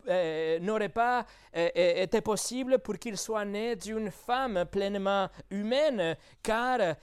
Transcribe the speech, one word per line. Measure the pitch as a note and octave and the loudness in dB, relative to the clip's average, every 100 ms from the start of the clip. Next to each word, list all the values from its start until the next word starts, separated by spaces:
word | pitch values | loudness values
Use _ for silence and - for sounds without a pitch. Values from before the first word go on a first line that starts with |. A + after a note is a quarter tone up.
| F#3+ | 0
euh, | F#3 D#3+ D#3 D#3+ E3 | 0 2 0 0 0
n'aurait | F#3 G#3+ G3+ | 0 0 0
pas, | A3+ A#3+ B3 A3+ - - E3+ | 0 2 0 -4 -12 -8 -2
euh, | E3+ F3 | 2 4
euh, | F3 F3 | 4 4
été | F#3 A3 | 2 2
possible | G#3+ G3+ - B3 B3+ C4 | 2 -2 -2 -4 2 2
pour | A#3+ F#3+ | 2 -6
qu'il | A#3 F#3+ | -6 -6
soit | - A3 | -4 -4
né | G3+ G3+ A3+ | -2 -4 -4
d'une | A3 G3 A3 G#3+ | -4 -6 -6 -6
femme | - - B3 C4 F#3 F3 | -6 -2 0 0 0 -2
pleinement | G3 G3 G3+ G3 G3 F#3 - - | -2 -2 -2 0 0 0 -6 -8
humaine, | G3 G#3+ C4 D#4 A3+ E3 D3+ - - | -6 0 2 2 2 0 -2 -10 -8
car | - A3 B3 B3 F3+ D3+ | -2 0 2 2 0 -2